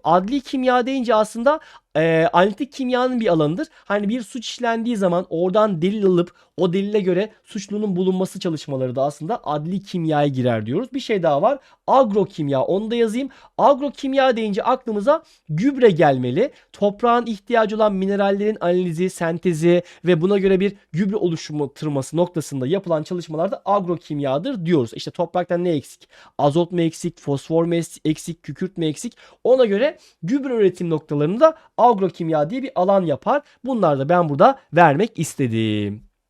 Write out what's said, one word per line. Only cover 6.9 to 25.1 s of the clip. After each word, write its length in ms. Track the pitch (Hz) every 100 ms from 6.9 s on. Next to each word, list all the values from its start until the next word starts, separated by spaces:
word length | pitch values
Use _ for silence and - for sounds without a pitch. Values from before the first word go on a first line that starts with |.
| 214
göre 300 | 185 180 214 -
suçlunun 520 | _ 214 - 208 214 180
bulunması 440 | 190 185 185 190
çalışmaları 560 | 185 156 - 135 127 123
da 60 |
aslında 380 | 143 - 156 240
adli 380 | - 151 156 190
kimyaya 460 | 196 180 160 147 147
girer 380 | 127 123 113 107
diyoruz. 220 | 147 254
Bir 80 | 269
şey 220 | - 208
daha 200 | 165 143
var. 160 | 208 277 - _ -
Agrokimya, 760 | 247 254 208 190 - 147 135
onu 280 | - 185 220
da 40 |
yazayım. 340 | 233 226 226 269 - - -
Agrokimya 760 | 220 285 285 - 269 269 262 233
deyince 260 | 220 196
aklımıza 600 | - 254 - 208 208 320 - _ -
gübre 420 | 156 254 277 240
gelmeli. 640 | 160 156 131 123 135 269 - _
Toprağın 540 | - 202 202 240 240 233
ihtiyacı 500 | 214 - 233 214 214
olan 180 | 214
minerallerin 600 | 190 190 202 196 196 208 220
analizi, 500 | 175 180 180 160 185
sentezi 720 | - 165 170 185 156 170 175 175 -
ve 160 | 165 170
buna 180 | 185 202
göre 220 | 190 190
bir 160 | 196 196 _
gübre 240 | 156 202 214
oluşturması 1000 | 180 160 - 151 139 - 151 143 127 156
noktasında 500 | 170 170 143 139 127
yapılan 360 | 196 185 160
çalışmalarda 600 | 156 180 165 156 190 254
agrokimyadır 1040 | - 202 175 170 - 147 139 139 214 247 165
diyoruz. 240 | 165 113
İşte 160 | - -